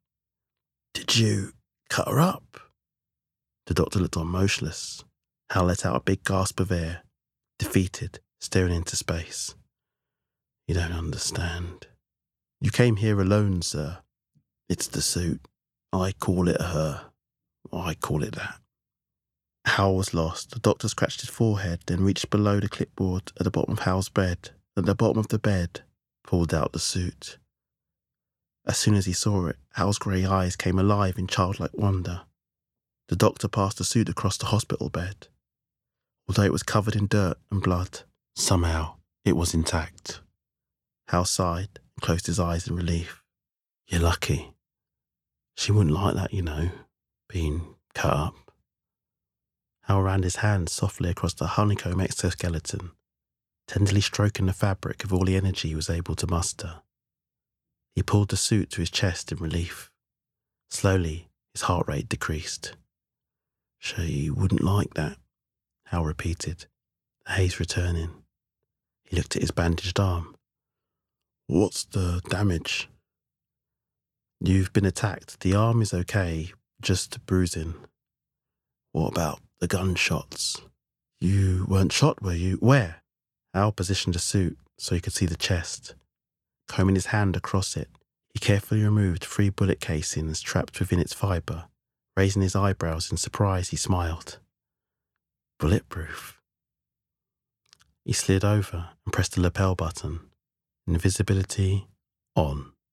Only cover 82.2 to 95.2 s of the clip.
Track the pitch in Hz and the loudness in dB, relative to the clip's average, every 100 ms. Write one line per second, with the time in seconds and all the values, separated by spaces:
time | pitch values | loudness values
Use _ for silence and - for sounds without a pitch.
82.2 | 98 85 92 95 117 139 90 - _ _ | -2 -2 0 2 6 4 4 -6 _ _
83.2 | _ _ _ 92 104 - 90 95 - 87 | _ _ _ 0 0 0 -2 0 0 -2
84.2 | - 101 87 - _ - - 87 - - | 0 0 0 -2 _ -12 -4 -2 -2 -2
85.2 | 90 82 - 90 - - - - _ _ | -2 0 -2 -2 -4 -12 -14 -20 _ _
86.2 | _ _ _ _ - - 98 95 - 107 | _ _ _ _ -8 2 4 4 2 0
87.2 | 101 82 - 95 - 80 69 _ _ _ | 0 0 -2 -2 -2 -6 -10 _ _ _
88.2 | _ - - 101 - 110 107 104 95 82 | _ -4 2 2 2 2 4 4 2 0
89.2 | - - 101 - 95 - - 80 - - | -4 0 0 2 0 0 -2 -4 -2 -4
90.2 | 78 80 - 90 - - 92 90 - - | -4 -4 -2 -2 -2 -4 0 0 0 -2
91.2 | 98 87 - 80 - _ _ _ _ - | -2 -2 -4 -8 -10 _ _ _ _ 0
92.2 | 98 98 95 98 98 95 85 80 - 85 | 2 2 2 2 0 0 -2 -4 -4 -4
93.2 | - - 101 92 90 82 - 92 85 82 | -4 0 0 0 -2 -4 0 0 0 -4
94.2 | - - _ _ _ _ _ _ _ _ | -10 -20 _ _ _ _ _ _ _ _